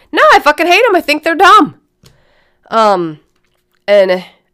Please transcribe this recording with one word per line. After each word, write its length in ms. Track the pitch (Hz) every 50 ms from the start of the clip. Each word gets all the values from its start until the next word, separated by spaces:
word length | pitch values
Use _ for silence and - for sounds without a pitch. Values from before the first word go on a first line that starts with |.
| _ -
No, 120 | - 370 571 622 539
I 60 | 403
fucking 260 | - - 294 - 330
hate 180 | 349 349 392 494 480
'em. 80 | 370
I 60 | 339
think 200 | - - 294 302
they're 140 | - 330 330
dumb. 440 | 302 381 349 403 427 302 180 - _ _ _ _ _ _ - _ _ _ _ _ _ _ _ _ _ _ -
Um, 480 | 214 226 220 208 202 185 170 160 156 151 _ _ _ _ _ _ _ _ _ _ _ _ - -
and 380 | 208 208 190 190 185 185 180 - _ _ _ _